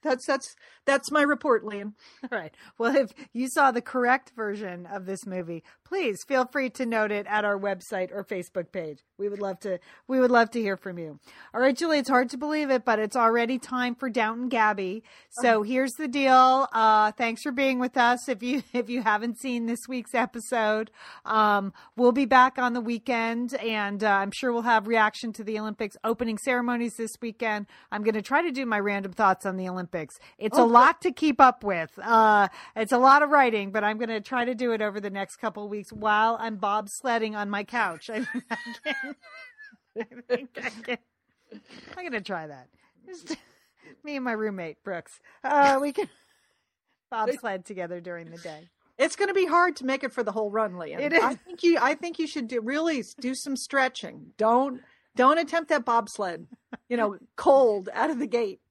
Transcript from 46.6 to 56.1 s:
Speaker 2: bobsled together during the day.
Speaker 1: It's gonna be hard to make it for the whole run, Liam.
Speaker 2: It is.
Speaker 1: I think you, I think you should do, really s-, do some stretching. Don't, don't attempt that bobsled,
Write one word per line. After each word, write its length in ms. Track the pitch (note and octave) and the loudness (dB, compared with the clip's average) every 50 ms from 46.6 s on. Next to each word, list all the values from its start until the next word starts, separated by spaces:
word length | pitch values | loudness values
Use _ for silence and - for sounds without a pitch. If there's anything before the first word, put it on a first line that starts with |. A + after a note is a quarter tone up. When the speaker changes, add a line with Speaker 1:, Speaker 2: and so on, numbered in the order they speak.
| _ _ _ _ _ _ _ _ _ _ | _ _ _ _ _ _ _ _ _ _
Speaker 2:
bobsled 540 | - A3+ A3 A3+ C#4+ C4 - A3+ G3 F#3 F#3 | -6 -4 -2 -2 -2 -4 -4 -6 -6 -6 -8
together 340 | - G#3 F#3 F3 E3+ F3+ F3 | -12 -10 -10 -8 -8 -8 -12
during 300 | E3+ F3+ F3 E3+ E3+ E3 | -12 -12 -14 -12 -14 -16
the 80 | E3 | -18
day. 320 | E3+ E3+ F3 D#3 D3+ E3 _ _ _ _ _ _ - | -16 -14 -14 -14 -16 -18 _ _ _ _ _ _ 0
Speaker 1:
It's 160 | C4 D#4+ - | 0 0 0
gonna 180 | - G4+ G4 F#4+ | -2 -2 0 2
be 120 | G4 F#4 | 0 2
hard 300 | E4 D4+ F4 F4 F4+ D4+ | 2 4 4 4 2 0
to 80 | - C4 | -4 -4
make 180 | B3+ C4+ C4+ C#4+ | -4 -4 -2 -4
it 100 | B3 - | -6 -4
for 80 | - | -4
the 100 | A#3 G#3 | -4 -4
whole 200 | F#3+ A3 G#3+ G#3 | -4 -4 -4 -2
run, 220 | G3+ A3 A3 G#3 F3+ | -2 -2 -2 -2 -4
Liam. 260 | F3+ E3 D3 D3 - | -10 -12 -10 -8 -6
Speaker 2:
It 140 | C#4 D4 D#4 | -4 2 2
is. 100 | E4+ - | 2 2
Speaker 1:
I 100 | B3+ C4+ | 2 -2
think 300 | - _ F#4 F4+ - - | -4 _ -18 -12 0 2
you, 160 | E4+ E4 C4+ | 2 4 4
I 140 | A3+ C4 D4+ | 2 2 0
think 240 | D4+ - F4 E4 - | 0 -6 -10 -6 -6
you 80 | D#4+ | -6
should 200 | D4 - D4+ B3 | -6 -4 -8 -8
do, 140 | A3 B3+ A#3+ | -4 -6 -6
really 380 | G#3+ A3+ C#4 D4+ D#4+ E4+ D#4+ C4 | -4 -4 -4 -2 -2 -2 -2 -2
s-, 160 | G#3+ - - - | -6 -8 -14 -8
do 140 | A3+ B3 C4 | -8 -6 -6
some 220 | B3+ - C#4+ C4+ | -6 -6 -8 -8
stretching. 680 | B3+ - - - C#4 C4 B3+ B3+ - - - - - - - _ | -8 -8 -4 0 0 0 0 -2 -6 -14 -14 -14 -16 -20 -20 _
Don't, 440 | - G#3 A3 A#3 B3 C4+ C#4 B3+ B3+ - _ _ _ _ _ _ | 0 2 4 4 4 2 0 -4 -10 -16 _ _ _ _ _ _
don't 240 | - B3 C4 D4+ E4 | 4 6 6 6 4
attempt 300 | E4 C#4+ - E4+ D#4+ - | 0 0 -2 -4 0 0
that 160 | D#4+ C#4+ A#3+ | -2 -2 0
bobsled, 600 | - A#3 A#3 A3 G3+ | 2 0 0 0 -2